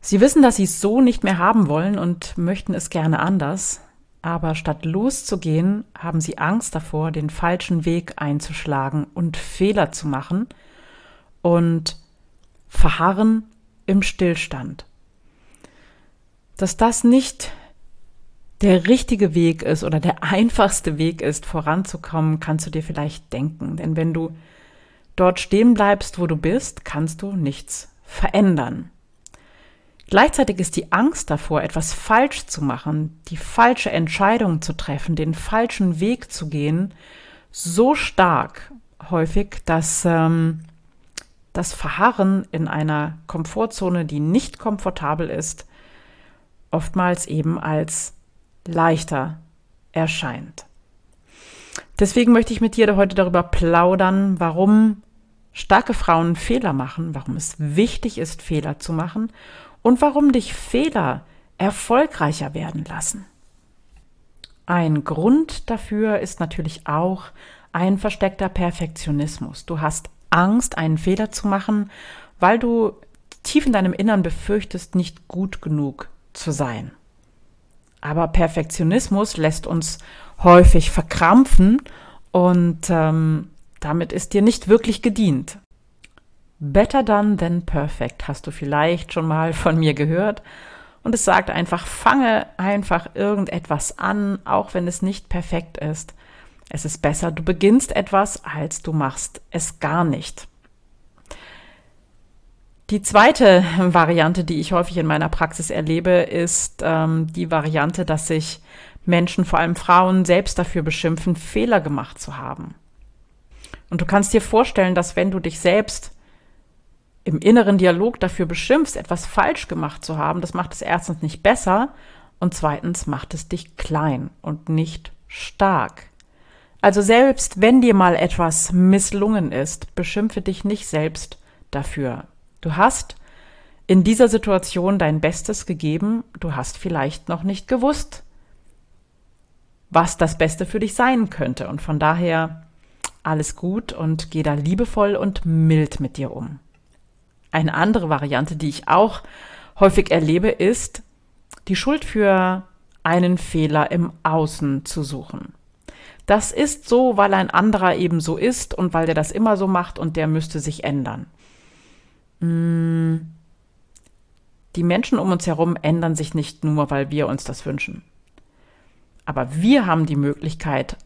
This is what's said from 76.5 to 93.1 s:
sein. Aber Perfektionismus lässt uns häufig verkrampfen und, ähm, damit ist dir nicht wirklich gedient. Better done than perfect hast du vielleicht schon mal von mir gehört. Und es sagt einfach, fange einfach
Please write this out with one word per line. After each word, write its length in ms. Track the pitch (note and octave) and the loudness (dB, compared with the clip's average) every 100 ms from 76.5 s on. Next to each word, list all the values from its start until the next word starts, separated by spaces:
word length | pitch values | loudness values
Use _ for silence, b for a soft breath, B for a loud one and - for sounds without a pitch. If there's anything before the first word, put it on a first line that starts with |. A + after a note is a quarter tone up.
sein. 400 | C#3 C3+ A2+ C#3 - _ _ _ _ _ _ _ _ _ _ | -4 -4 -6 -12 -16 _ _ _ _ _ _ _ _ _ _
Aber 260 | D3 D3+ E3+ | -6 -2 0
Perfektionismus 1080 | E3+ E3 E3+ D#3 - E3 G#3+ B3+ G3 G#3+ - | 2 2 0 -6 -2 0 0 0 -2 -2 0
lässt 300 | D#3 D#3 - | -2 -2 -4
uns 320 | E3+ D#3+ - B B B B | -4 -4 -10 B B B B
häufig 480 | F3+ F3 F3 E3+ - | 8 10 12 10 6
verkrampfen 920 | - D#3+ - E3+ G#3+ C4+ - F#3+ B3 B B B B - | 0 -2 0 6 6 10 10 10 4 B B B B -2
und, 600 | F3+ F3+ F3+ E3+ D#3+ - | 2 4 4 2 0 -2
ähm, 580 | E3+ D#3 D#3+ D#3 D#3 F3+ - - - | 2 2 2 2 0 -4 -18 -20 -12
damit 340 | D3+ E3 E3+ | -4 -4 -2
ist 200 | F3+ - | -6 -2
dir 100 | G3+ | 2
nicht 240 | G#3 A3+ - | 4 2 4
wirklich 340 | A3+ A3+ G#3+ | 4 4 -2
gedient. 560 | B3 G#3 G3+ C3+ D3+ - _ _ _ _ - _ _ _ _ _ | -2 2 2 0 -4 -16 _ _ _ _ -20 _ _ _ _ _
Better 380 | D3 C#3 A3+ C#4 | -6 -2 0 0
done 360 | A3 G#3 G#3 G3+ | 0 0 2 0
than 280 | E3+ F3 F3 | -2 -4 -2
perfect 600 | D3+ D3 - B2 - - | -4 -4 -6 -8 -8 -10
hast 180 | C#3 - | -10 -10
du 60 | |
vielleicht 600 | D3 C#3+ D3 D#3 E3+ - | -10 -4 0 2 0 -4
schon 120 | - D#3+ | -4 -2
mal 260 | D#3 D#3+ | 0 -2
von 280 | D#3 F3 D#3+ | 0 0 2
mir 160 | D#3 D3+ | 2 0
gehört. 480 | D3 E3 G#3 G#3 B B B B B B | 0 0 -2 -4 B B B B B B
Und 140 | - A#3 | -4 -2
es 100 | - | 2
sagt 240 | F#3 F#3 | 2 2
einfach, 380 | D3+ F3 F3 - | -4 -2 -4 -6
fange 580 | - - C4+ B3 A3 - - | 0 2 4 2 0 -2 -6
einfach 580 | F#3 G3+ G3 E3+ E3+ | -2 -2 0 -2 -2